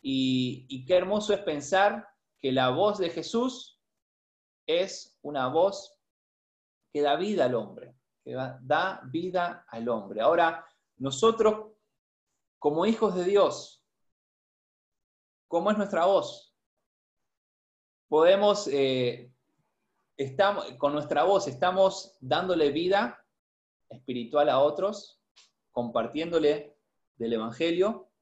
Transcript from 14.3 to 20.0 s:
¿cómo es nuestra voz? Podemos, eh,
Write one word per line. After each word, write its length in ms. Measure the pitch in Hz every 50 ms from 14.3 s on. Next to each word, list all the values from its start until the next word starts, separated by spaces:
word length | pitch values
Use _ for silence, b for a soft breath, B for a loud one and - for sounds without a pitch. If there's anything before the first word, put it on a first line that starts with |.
| _ _ _ _ _ _ _ _ _ _ _ _ _ _ _ _ _ _ _ _ _ _ _
¿cómo 240 | _ - 170 180 208
es 60 | 214
nuestra 300 | 208 202 - - 170 165
voz? 500 | 190 196 180 - - - - - _ _ _ _ _ _ _ _ _ _ _ _ _ _ _ _ _ _ _ _ _ _ _ _ _ _ _ _ _ _ _ _ _
Podemos, 580 | 151 151 160 175 190 196 202 208 202 196 - -
eh, 640 | - 139 135 131 131 127 127 120 117 - - - _ _ _ _ _ _ _ _ _ _ _ _ _ _